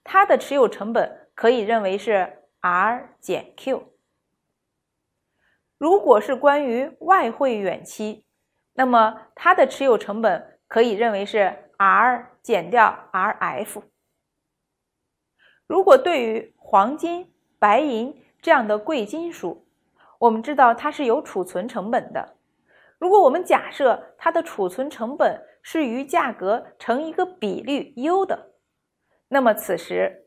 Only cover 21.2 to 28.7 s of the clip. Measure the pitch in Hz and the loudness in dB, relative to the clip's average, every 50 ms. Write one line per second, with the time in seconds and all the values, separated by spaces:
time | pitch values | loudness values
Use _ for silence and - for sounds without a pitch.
21.2 | 302 - - 190 180 - - 180 202 247 - - 180 220 254 220 - - - 160 | -2 -6 -6 -6 -6 -6 -6 -8 -8 -8 -8 -8 -6 -4 -4 -4 -4 -6 -8 -10
22.2 | - - _ _ _ _ _ _ _ _ _ _ _ _ _ - 320 370 403 415 | -10 -12 _ _ _ _ _ _ _ _ _ _ _ _ _ -6 0 4 6 6
23.2 | 349 262 277 359 370 - 339 - - - - - 285 247 202 - - - _ _ | 6 6 4 2 0 0 0 0 -2 -4 -4 0 0 2 0 0 -4 -14 _ _
24.2 | - 330 330 339 311 - - - 190 180 - - 269 302 - - 233 226 285 339 | -2 -2 -2 -2 -4 -6 -6 -6 -6 -4 -4 -6 -8 -8 -10 -10 -10 -8 -2 0
25.2 | 285 202 - - - - _ _ - - - 330 294 233 226 262 277 277 - 339 | 0 0 0 -4 -12 -20 _ _ -14 -8 -4 -4 -4 -4 -4 -6 -6 -4 -2 -2
26.2 | 302 254 214 - 185 190 220 240 - - _ - - - 233 269 320 320 320 - | -2 -2 -6 -6 -4 -2 -2 -2 -4 -10 _ -8 -4 -4 -2 -2 -4 -6 -4 -4
27.2 | 359 359 - - 220 202 185 220 226 233 285 247 - - - 233 254 320 359 392 | -4 -4 -6 -6 -6 -6 -6 -6 -6 -6 -6 -6 -6 -8 -10 -6 -4 -2 0 0
28.2 | 381 - - - - _ _ _ _ _ | -2 -2 -6 -8 -10 _ _ _ _ _